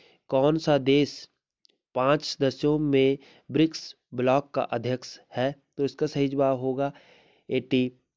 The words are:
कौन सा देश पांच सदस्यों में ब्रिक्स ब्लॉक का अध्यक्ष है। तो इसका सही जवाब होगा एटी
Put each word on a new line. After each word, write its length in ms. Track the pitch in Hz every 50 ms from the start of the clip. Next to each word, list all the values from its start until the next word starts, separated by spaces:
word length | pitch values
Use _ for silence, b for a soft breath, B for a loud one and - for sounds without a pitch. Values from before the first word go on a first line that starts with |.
| b b b b b b
कौन 280 | - 135 135 147 156 160
सा 200 | - - 151 139
देश 520 | 131 135 135 147 143 135 - - - - _ _ _ _ _ _ _ _ _ _ _ _ -
पांच 300 | 127 127 135 147 151 -
सदस्यों 540 | - - - 139 135 127 - - 147 151 151
में 380 | 156 147 139 135 135 135 135 135 b b b b b b
ब्रिक्स 440 | 127 147 160 160 156 - - - - _ _ _ -
ब्लॉक 360 | 123 123 127 127 143 143 -
का 100 | - 139
अध्यक्ष 580 | 123 - - 123 107 117 127 123 - - - - _ _
है। 240 | - - 123 135 143 - _ _ _ -
तो 80 | 143
इसका 220 | 135 - - 151 147
सही 200 | - 147 139 139
जवाब 320 | 139 139 139 135 135 127
होगा 340 | 127 131 131 127 139 143 139 b b b b b b b b b b b
एटी 420 | 117 131 - - - 127 127 123 123 _ _ _ _